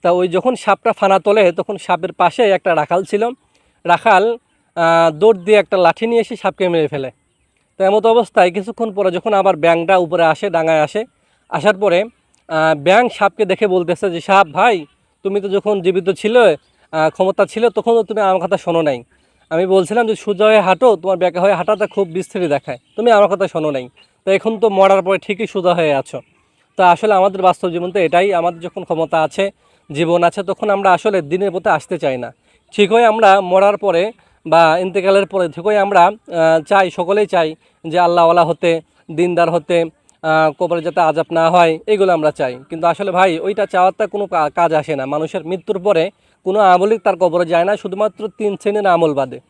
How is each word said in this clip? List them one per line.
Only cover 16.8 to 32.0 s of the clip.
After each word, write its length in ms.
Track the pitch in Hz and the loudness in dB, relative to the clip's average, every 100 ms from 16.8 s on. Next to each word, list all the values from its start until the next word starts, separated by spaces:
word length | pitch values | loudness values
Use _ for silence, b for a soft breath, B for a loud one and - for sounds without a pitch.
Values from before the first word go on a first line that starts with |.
| _ | _
আহ, 180 | 160 156 | -2 -2
ক্ষমতা 360 | - 190 196 196 | 0 -2 0 -2
ছিল, 220 | 220 233 | 0 -2
তখন 240 | 220 233 | -2 0
তো 100 | 233 | 0
তুমি 180 | 202 220 | 0 -2
আমার 220 | 196 190 | 0 0
কথা 140 | 175 185 | -2 -4
শোনো 260 | - 165 | -2 -2
নাই। 220 | 156 123 120 _ _ _ _ | -2 -4 -10 _ _ _ _
আমি 160 | 165 185 | -4 0
বলছিলাম 400 | 190 180 220 226 | 0 0 -2 -2
যে 100 | 214 | -4
সোজা 280 | - 190 | -6 0
হয়ে 160 | 214 220 | 4 4
হাঁটো, 360 | 185 185 254 196 | 2 2 2 2
তোমার 200 | 175 185 | -2 -2
বেঁকা 240 | 180 170 | -2 0
হয়ে 120 | 196 | 0
হাঁটাতে 340 | 180 180 214 208 | 0 -2 -2 -4
খুব 220 | - 185 | -4 -4
বিস্তৃতি 400 | 165 180 196 175 | -6 -8 -6 -4
দেখায়, 300 | 139 - 123 _ - | -4 -6 -14 _ -2
তুমি 140 | 233 | 2
আমার 180 | 214 202 | 4 2
কথা 200 | 190 185 | 0 -4
শোনো 220 | 165 156 | -2 -4
নাই, 180 | 135 123 b b b | -4 -10 b b b
তো 60 | - | -2
এখন 280 | 190 220 220 | -2 -2 -2
তো 100 | 220 | -2
মরার 340 | 190 190 196 | 2 4 2
পরে 160 | 180 190 | 0 -4
ঠিকই 280 | - 190 - | -4 -8 -6
সোজা 280 | 196 180 | -2 -2
হয়ে 200 | 175 156 | 0 0
আছো।" 260 | 139 - 131 _ _ _ _ _ - | -2 -4 -14 _ _ _ _ _ 2
তো 60 | |
আসলে 320 | 180 175 214 | 2 4 2
আমাদের 280 | 196 196 190 | 2 0 2
বাস্তব 280 | 185 180 185 | 0 0 -4
জীবন 220 | 170 180 | -6 -6
তো 60 | 190 | -2
এটাই, 360 | 165 170 196 | 0 2 0
আমাদের 260 | 180 170 170 | 0 -2 -6
যখন 240 | 165 - | -14 -14
ক্ষমতা 380 | 180 165 160 165 | -6 -4 -2 -2
আছে, 280 | 156 - 196 _ _ _ _ | -2 -4 -6 _ _ _ _
জীবন 300 | 143 165 175 | -4 0 2
আছে, 200 | 170 - | 0 -2
তখন 280 | 185 190 214 | -8 -6 -2
আমরা 220 | 196 196 | 0 2
আসলে 300 | 175 220 190 | 2 0 -2
দিনের 280 | 143 180 202 | -4 -4 -4
পথে 200 | 180 202 | -4 -2
আসতে 280 | 160 - | -2 -4
চাই 200 | 175 | -6